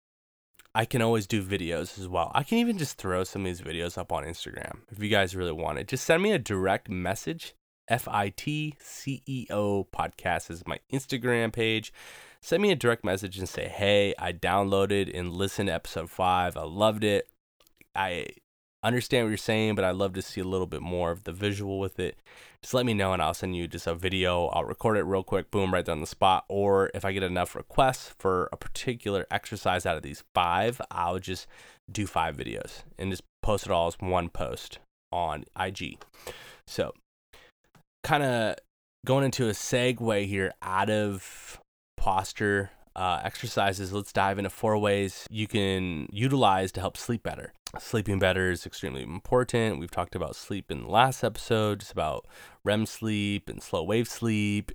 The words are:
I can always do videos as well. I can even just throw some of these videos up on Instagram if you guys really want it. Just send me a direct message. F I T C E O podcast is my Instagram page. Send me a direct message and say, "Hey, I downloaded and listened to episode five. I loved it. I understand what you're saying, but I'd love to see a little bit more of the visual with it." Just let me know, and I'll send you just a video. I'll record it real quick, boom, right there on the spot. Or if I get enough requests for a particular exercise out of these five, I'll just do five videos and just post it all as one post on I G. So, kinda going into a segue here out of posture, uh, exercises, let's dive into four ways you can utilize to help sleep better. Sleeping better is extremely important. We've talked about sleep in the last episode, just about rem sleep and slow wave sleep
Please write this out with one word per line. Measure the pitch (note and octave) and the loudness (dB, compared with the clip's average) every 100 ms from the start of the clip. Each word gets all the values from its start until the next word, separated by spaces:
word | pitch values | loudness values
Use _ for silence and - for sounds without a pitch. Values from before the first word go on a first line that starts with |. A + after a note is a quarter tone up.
| _ _ _ _ _ _ - | _ _ _ _ _ _ -4
I | A2 | -2
can | A2+ B2 | 2 4
always | A2+ A2+ F#2+ | 4 4 2
do | G#2+ | 0
videos | F#2 G2 E2 D#2+ F#2 - | 0 -2 0 -2 -4 -8
as | F#2 | -2
well. | F2+ D#2+ | 0 0
I | - | 0
can | - A3+ | 2 2
even | A#3+ G3+ | 2 0
just | C#3 - | -4 -4
throw | F#2+ F2+ | -2 0
some | F#2 G2+ | -2 -4
of | F#2+ | -4
these | F2+ | -6
videos | D#2 E2 F2 F#2 | -6 -6 -4 -6
up | F2 | -4
on | D#2+ | -4
Instagram | D2+ E2+ - - - - - | -4 -10 -10 -10 -12 -12 -14
if | G2+ | -6
you | G#2 | 2
guys | G#2 F#2 F#2 | 4 4 0
really | F2 | -4
want | D#2 D#2 C#2 | -2 -4 -4
it. | - | -4
Just | B2+ | -2
send | - E3 | 2 4
me | G#3 | 4
a | F3+ | 2
direct | G#2+ F#2+ F#2+ G#2 - | 0 0 2 0 -2
message. | F#2 F2+ - - E3 - - _ _ - | -4 -2 -4 -6 -8 -10 -18 _ _ -4
F | A#2 - | -4 -2
I | G#2+ G2+ | -2 -2
T | - D3+ D3+ D3+ - | -4 -4 -4 -4 -8
C | - - C#3 C3 - | -16 -10 -8 -6 -6
E | C3 - | -8 -4
O | G#2 G#2 G2+ F2+ | 0 2 0 -2
podcast | - D#2+ - F#2 E2 - | -2 -2 -2 0 0 -2
is | E2+ E2+ | -10 -8
my | - - | -10 -4
Instagram | B2+ - B2+ B2 A#2 A2+ | -4 -2 -2 2 2 2
page. | A#2+ A2+ A2 - - - - - - | 2 2 2 -2 -12 -20 -20 -20 -12
Send | - E3+ | 0 4
me | G#3 | 4
a | D3+ | 4
direct | A#2+ A#2 | 4 4
message | G2 F#2+ G2+ F#2+ | 2 0 -2 -6
and | F2+ | -6
say, | - - | -6 -6
"Hey, | - G2+ G#2 G2+ - | 0 6 6 6 2
I | F2+ | -4
downloaded | F2 F2+ G2 G2 G2 G2 G2+ F#2 F2 | -2 2 4 4 4 4 4 2 -2
and | F2+ | -4
listened | F2 G2 - G2 | -2 -2 0 -2
to | |
episode | E2+ - E2 E2 | -2 -4 -8 -6
five. | - F#2 F2+ F2+ D#2+ | 0 2 4 2 -2
I | |
loved | D#2+ F#2 A2 G#2+ | -6 2 2 4
it. | G#2 G2+ - _ _ _ _ _ _ | 2 2 -2 _ _ _ _ _ _
I | - F#2+ F2 G1+ - _ _ _ _ | -4 -2 -4 -8 -12 _ _ _ _
understand | A2 B2 - B2+ | 0 0 2 2
what | A2 | 2
you're | G#2 | 0
saying, | - A2 A2 | 0 2 2
but | G#2 F#2 | 2 2
I'd | F#2 | 2
love | G2 | 0
to | F#2 | -2
see | - G2 | -8 -6
a | |
little | F#2 F#2 F2+ | -2 -2 -2
bit | D2+ | -4
more | E2 F2+ E2+ | -4 -2 0
of | F2 | -2
the | - | -8
visual | F2+ G#2 G2+ G2 F#2+ | -4 -2 -2 -4 -4
with | F#2+ - | -4 -4
it." | F2 - - - - _ | -6 -6 -18 -20 -20 _
Just | - | -2
let | B2+ | 0
me | B2 | 2
know, | G2+ F#2+ | 2 2
and | F2+ | 2
I'll | D#2 | 0
send | F2+ F#2+ F2 | 0 -4 -4
you | E2+ | -4
just | E2+ E2+ | -6 -4
a | |
video. | E2+ F#2 F#2 F2+ F2 E2+ | -2 0 2 2 2 2
I'll | E2 | 0
record | A#1+ - A#2 G#2+ | -2 0 2 2
it | |
real | E2 F#2+ | 2 0
quick, | - F#2+ - | 0 -2 0
boom, | G#2 F#2 | 0 2
right | F2+ | 2
there | E2+ | 0
on | D#2+ | -2
the | D#2 | -4
spot. | - F#2+ F#2 - | 2 4 4 2
Or | G2+ G2+ G2 F#2+ | 2 4 6 4
if | - G2 | 0 -2
I | |
get | F#2+ | 0
enough | F#2 F2+ F2 | 0 0 -2
requests | - - - C3 - - - | -4 -2 2 2 2 -8 -2
for | F#2+ F#2 - | 2 2 0
a | - | -6
particular | - - C3+ A#2 G#2 G2 - | -8 -6 -4 -4 -2 -2 0
exercise | G2+ - G#2 G2 F2+ F#2 | -4 -4 -4 0 2 0
out | D#2 | -2
of | |
these | C#2+ D2 - | -4 -12 -2
five, | F#2 F2 F2+ A2+ B2 - | 2 4 4 2 -2 -6
I'll | F2 F2 F#2 | -2 -2 -2
just | F#2+ F2+ - - - - - | -4 -8 -10 -20 -20 -20 -10
do | - G2 | -6 -2
five | E2+ D#2+ C2+ | 0 0 -2
videos | A#1 G#1 - - - - | -8 -8 -10 -14 -16 -8
and | F#2+ | -6
just | F2+ - _ | -6 -10 _
post | A2 G2+ | 0 0
it | G2+ | 2
all | F2 E2+ | 2 2
as | - | 0
one | F#2 F2+ E2+ | 0 0 0
post | - C2+ - - - _ _ - | -4 -6 -6 -12 -18 _ _ -8
on | F2 E2 D2+ - - | -4 -4 -6 -8 -6
I | F#2+ | -6
G. | F#2+ D#2+ - - - - - - - - | -6 -10 -12 -20 -18 -16 -16 -20 -20 -10
So, | - D#2+ - _ _ _ - - _ _ _ _ _ - | -4 -4 -6 _ _ _ -20 -20 _ _ _ _ _ 0
kinda | D3 C3+ A#2+ G#2+ - - _ _ _ | 2 2 2 0 -2 -10 _ _ _
going | - C3+ | 2 4
into | C3+ - A2+ | 4 2 0
a | |
segue | G2+ - B2+ B2 A#2 A2+ G2+ G2 | 0 0 2 2 2 2 2 2
here | G2 F#2 - | 0 -2 -4
out | F2+ F#2+ G#2+ | -2 2 4
of | G#2+ G#2 F#2+ - - - - _ _ _ - | 2 2 -2 -10 -18 -18 -20 _ _ _ -2
posture, | G2 F#2+ F#2+ - G#2 G2+ G2+ - _ F#2 | 2 2 0 0 2 2 0 -8 _ -4
uh, | F#2 E2 | 0 0
exercises, | G2 - A#2 A2+ G2 F#2+ F#2 | -2 -6 -4 0 2 0 -4
let's | G2+ G2 | -4 -2
dive | G#2+ G2 G2 | 2 2 2
into | G2 | -4
four | - A2 G#2+ | -2 0 2
ways | G#2 G2+ G2 - - | 2 2 0 -4 -10
you | G#2+ G#2+ | -6 -2
can | G#2+ G2 F#2+ F#2 D#2 - | 0 2 0 0 -4 -6
utilize | G#2 C3 C#3 G#2 F#2+ F#2+ | -2 0 6 6 6 2
to | F#2 | -2
help | F#2 - | -6 -4
sleep | - A#2 | -4 -4
better. | E2+ D2 - - - - | -4 -8 -12 -14 -14 -12
Sleeping | - A2+ G2 F#2+ | -4 -2 0 2
better | F#2 F#2 F#2 | 4 4 2
is | F2 | 0
extremely | - - E2+ C2 | -6 -10 -8 -6
important. | A#1+ F2+ - B2+ B2 A#2+ A2 C#2+ | -8 -8 2 2 4 2 2 0
We've | F2 | -4
talked | - F2 | -4 -4
about | F#2 D#2 - | -4 -6 -8
sleep | - G2+ - | -8 -8 -6
in | C#2+ | -8
the | A1+ | 2
last | G#2+ C3 - | 4 4 2
episode, | A#2+ - - A2 G#2+ G2+ | -2 -2 0 2 2 -2
just | - | -4
about | F#2+ D#2 B1 - - - - | -4 -2 -4 -10 -20 -20 -6
rem | G2 G#2+ A2 | 0 0 0
sleep | - A2 G#2 G2+ G2+ - | -2 -2 0 2 0 -4
and | - | -12
slow | - F2 | -6 -4
wave | E2+ A2+ A2+ | 2 2 0
sleep | - A#2 G#2+ G#2 G#2 - | -2 0 2 2 0 -4